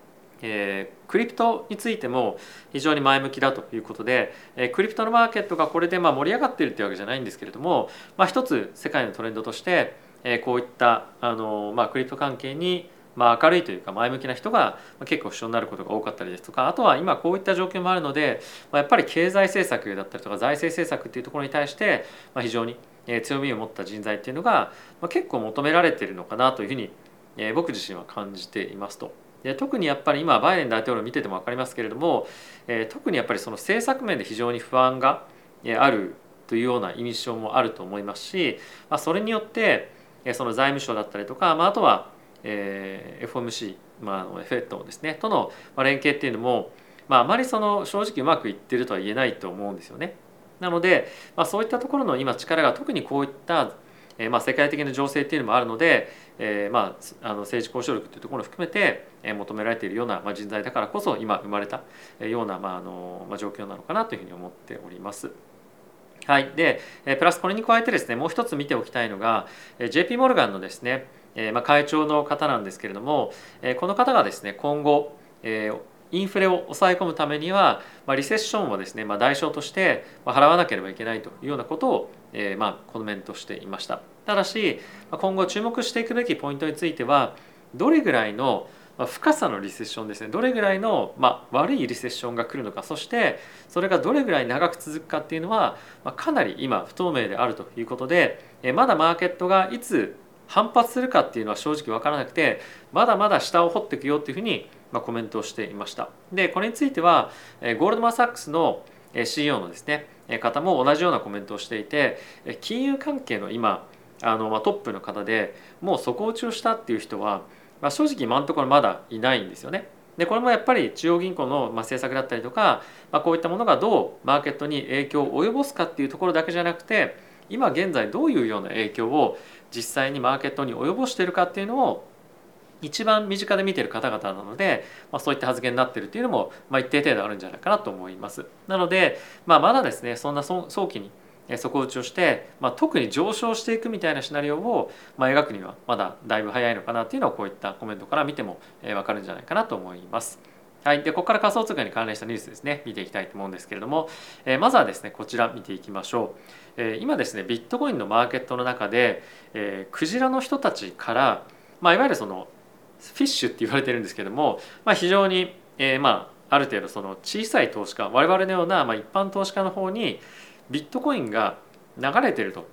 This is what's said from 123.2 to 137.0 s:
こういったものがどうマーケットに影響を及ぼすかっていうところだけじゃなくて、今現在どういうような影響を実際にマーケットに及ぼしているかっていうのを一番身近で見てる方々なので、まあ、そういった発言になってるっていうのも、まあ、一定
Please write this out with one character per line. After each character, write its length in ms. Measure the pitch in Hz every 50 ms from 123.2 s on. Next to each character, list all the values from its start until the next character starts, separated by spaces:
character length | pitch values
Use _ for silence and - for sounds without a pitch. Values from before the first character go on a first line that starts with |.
こ 100 | - 170
う 40 | 165
い 40 | 165
っ 20 |
た 80 | 165 165
も 80 | 175
の 80 | 208 233
が 120 | 208 175
ど 420 | 139 190 233 208 127 87 - - - -
う 40 |
マ 80 | 127 139
ー 80 | 147 147
ケ 80 | 147
ッ 60 | 147
ト 100 | - 147
に 160 | 147 151 139 123
影 220 | 127 131 139 143
響 180 | 143 - 147 139
を 200 | 139 131 135 175
及 80 | 226
ぼ 120 | 233 277 277
す 100 | 277 -
か 120 | - 165
っ 80 | 170 -
て 100 | - 139
い 20 |
う 40 | 135
と 80 | - -
こ 80 | 190
ろ 60 | 180 160
だ 100 | 160 160
け 80 | 165
じ 80 | 170 175
ゃ 40 | 170
な 120 | 170 170
く 80 | - -
て、 340 | - 220 202 175 - - - - - - - - -
今 220 | 202 254 262 180
現 200 | 131 160 190 190
在 180 | 156 123 107 101
ど 140 | 110 226 311
う 60 | 320
い 100 | 247 135
う 60 | 117
よ 120 | 110 107 101
う 20 |
な 80 | 95 95
影 200 | 101 110 107 104
響 160 | - - 113 113
を 280 | 139 151 127 98 - - - - - - - - -
実 200 | 120 110 - -
際 160 | 143 135 139
に 80 | 143 139
マ 140 | 123 127 135
ー 60 | 135
ケ 100 | 139 139
ッ 40 | -
ト 100 | - 135
に 100 | 127 113
及 200 | 120 127 156 196
ぼ 140 | 254 262
し 80 | 254 -
て 80 | - 180
い 20 |
る 80 | 175 175
か 100 | 185 180
っ 80 | 175
て 80 | - 202
い 40 | 196
う 40 |
の 100 | 214 240 277 254 131
を 180 | - - - - - - - - - - - - - - - - - -
一 220 | 156 147 - - 214
番 240 | 220 214 214 214
身 100 | 196 196
近 200 | 196 202 - 202
で 60 | 190 196
見 100 | 196 180
て 80 | 139
る 80 | 113 -
方 200 | - 113 135 123
々 240 | 110 107 - 98 95
な 100 | 98 104
の 120 | 101 113
で、 300 | 135 196 180 131 - - - - - - -
ま 60 | -
あ、 20 | 135
そ 120 | - 147
う 20 | 135
い 40 |
っ 20 | 135
た 80 | 131
発 140 | 127 127 127
言 100 | 123 123
に 60 | 120
な 80 | 127 127
っ 80 | - -
て 60 | 110
る 60 | 98
っ 20 |
て 100 | - -
い 40 | 226
う 20 | 247
の 60 | 240
も、 220 | 165 110 - - - - - -
ま 80 | 131
あ、 20 | 131
一 100 | 127 -
定 140 | 143 143